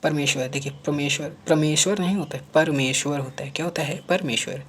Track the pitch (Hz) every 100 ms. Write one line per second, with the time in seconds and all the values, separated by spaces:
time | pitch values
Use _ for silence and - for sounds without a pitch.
0 | 160 151 139 135 131 139 139 139 - 147
1 | 143 139 147 - - 156 151 151 - 202
2 | 180 196 156 139 - - 160 143 131 131
3 | 143 147 131 - 139 139 165 170 147 160
4 | - 175 160 113 - 104